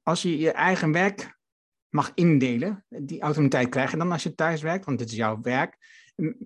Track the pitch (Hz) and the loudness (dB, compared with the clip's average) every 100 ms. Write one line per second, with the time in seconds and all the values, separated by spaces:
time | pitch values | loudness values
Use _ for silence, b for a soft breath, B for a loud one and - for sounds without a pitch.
0 | - 165 180 151 160 - 170 185 160 165 | -2 -2 0 0 0 2 2 2 2 2
1 | 196 196 - - _ _ _ _ _ 147 | 2 -2 -14 -18 _ _ _ _ _ -2
2 | - - 175 143 127 120 175 202 - - | -2 2 4 6 4 0 -2 -6 -12 -14
3 | 143 165 151 151 139 139 123 131 131 160 | -10 -6 -2 2 4 4 2 0 -2 -2
4 | 175 165 165 - 160 165 156 185 170 120 | -2 -2 -4 -2 0 0 -2 -4 -4 -4
5 | 113 113 110 110 120 127 175 - b b | -4 -2 -2 -2 -2 -2 -2 -6 b b
6 | b - 160 - | b -6 -6 -6